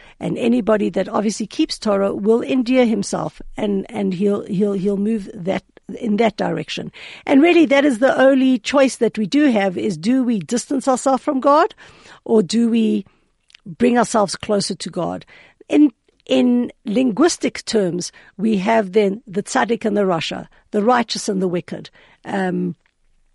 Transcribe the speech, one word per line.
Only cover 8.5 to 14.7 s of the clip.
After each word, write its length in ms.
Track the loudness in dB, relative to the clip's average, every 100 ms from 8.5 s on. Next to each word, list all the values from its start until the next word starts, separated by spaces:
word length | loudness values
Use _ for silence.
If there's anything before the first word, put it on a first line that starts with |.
| 2
choice 380 | 0 2 2 2
that 220 | -2 -2
we 80 | 0
do 240 | 2 4
have, 260 | 2 0 -2
is 220 | -4 -2
do 260 | 0 0
we 140 | 0 -2
distance 500 | -2 -6 -4 -2 0
ourselves 340 | 0 0 0
from 180 | 0 0
God, 340 | 2 4 2 -2 -20 -20 -20 -14
or 180 | 0 2
do 280 | 2 2 2
we 340 | 2 2 0 -4 _ _ _ _ _ -16
bring 320 | 0 2 4
ourselves 360 | 2 2 0
closer 400 | -2 -2 -2 -2